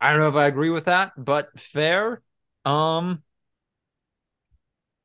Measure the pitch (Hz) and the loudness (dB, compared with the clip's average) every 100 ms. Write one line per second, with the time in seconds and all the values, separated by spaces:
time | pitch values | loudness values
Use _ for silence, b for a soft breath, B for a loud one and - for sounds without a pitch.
0 | 127 151 156 143 143 135 160 165 160 180 | 2 4 2 2 2 2 -2 -2 0 0
1 | 190 - 131 147 143 - - 143 156 185 | 0 -6 -4 -2 -4 -12 -10 -4 0 0
2 | 220 240 _ _ _ _ 135 147 156 165 | -2 -6 _ _ _ _ -2 0 0 -2
3 | 175 170 - _ _ _ _ _ _ _ | -4 -6 -10 _ _ _ _ _ _ _
4 | _ _ _ _ _ _ _ _ _ _ | _ _ _ _ _ _ _ _ _ _